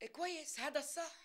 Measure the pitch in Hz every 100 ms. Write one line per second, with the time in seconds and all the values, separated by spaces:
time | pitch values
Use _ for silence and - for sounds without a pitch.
0 | 220 277 359 330 302 - 277 294 277 339
1 | 330 -